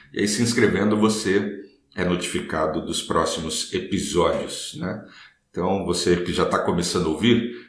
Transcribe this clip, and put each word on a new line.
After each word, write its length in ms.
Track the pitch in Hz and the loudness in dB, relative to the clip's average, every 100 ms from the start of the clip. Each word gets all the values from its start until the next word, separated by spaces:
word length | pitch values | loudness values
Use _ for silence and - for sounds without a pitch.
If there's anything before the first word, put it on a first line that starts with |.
| - | -12
E 80 | - | -4
aí, 60 | 101 | -2
se 120 | 107 | 2
inscrevendo, 540 | 113 120 104 92 104 107 | 0 4 4 4 2 4
você 500 | 107 107 98 98 104 - - _ _ | 2 2 2 0 0 -8 -14 _ _
é 120 | 90 90 | -4 -2
notificado 800 | 87 - 87 71 78 78 80 78 | 0 -2 -6 -4 -2 -2 -2 -4
dos 180 | 82 | -6
próximos 720 | - 82 80 - 80 - - | -2 0 0 -2 -4 -6 -4
episódios, 1040 | 92 - 95 - 85 82 - - - - - | -6 -2 -2 0 2 2 2 -4 -8 -10 -8
né? 260 | 85 - - - - _ _ | -8 -8 -12 -20 -20 _ _
Então, 360 | - 92 98 87 | -4 -2 0 0
você 300 | 87 92 87 | 0 2 2
que 160 | 87 | 2
já 140 | 82 85 | 0 2
tá 120 | 95 | 2
começando 500 | - 87 85 92 80 | 0 0 0 0 0
a 20 | |
ouvir, 420 | 78 117 120 - - | 2 4 4 2 -8